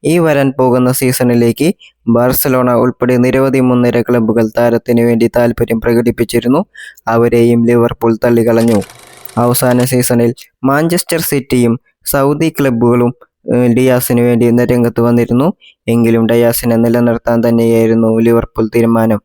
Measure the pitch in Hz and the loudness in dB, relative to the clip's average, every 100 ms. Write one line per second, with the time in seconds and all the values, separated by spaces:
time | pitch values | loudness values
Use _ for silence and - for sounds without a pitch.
0 | - 170 160 143 139 131 127 123 123 127 | 0 0 2 2 0 0 0 2 0 0
1 | 127 127 123 120 117 117 156 - - _ | -2 0 0 2 0 0 -2 -2 -12 _
2 | - 117 123 127 143 127 123 117 127 - | -2 0 0 -2 -2 0 0 0 0 -2
3 | 123 127 123 131 135 131 127 123 123 120 | -2 2 2 2 0 0 0 2 0 0
4 | 117 123 110 113 110 117 120 117 - 117 | 0 0 0 0 -2 0 0 0 0 0
5 | 117 113 113 120 120 113 120 113 120 117 | 2 0 0 0 -2 -2 -4 -2 -2 0
6 | 117 110 110 117 120 143 202 - - - | 0 -2 -4 -2 0 -2 -4 -14 -20 -14
7 | - 113 117 117 120 117 117 120 117 120 | -4 0 2 2 2 2 2 2 0 0
8 | 117 110 123 117 113 113 117 107 95 - | -2 0 0 0 2 0 2 0 -4 -16
9 | - - - - 120 123 127 123 123 127 | -20 -20 -10 -4 -2 0 0 0 0 -2
10 | 123 123 117 120 - _ 131 143 165 175 | 0 0 0 -4 -16 _ -2 0 0 -4
11 | - 165 170 143 127 127 117 117 _ _ | -4 -6 -2 -4 -2 0 0 -2 _ _
12 | - 143 139 151 165 160 139 117 120 120 | -6 -2 0 0 -4 -2 -2 0 0 2
13 | 120 - - _ - 123 123 117 131 123 | 0 -4 -20 _ -4 0 2 2 2 0
14 | - 120 120 120 117 120 120 123 117 113 | 0 0 0 2 2 2 0 0 0 0
15 | 117 120 117 120 151 - _ _ - 117 | 0 0 0 0 -2 -4 _ _ -4 0
16 | 113 113 113 117 117 117 120 113 117 117 | 2 0 0 2 0 0 -2 0 0 0
17 | 120 117 - 117 117 117 117 117 113 113 | 0 -2 -2 -2 0 0 2 2 2 0
18 | 113 113 113 117 113 - 110 117 117 113 | 0 0 2 0 -2 -6 -4 0 0 0
19 | 113 107 | 0 -2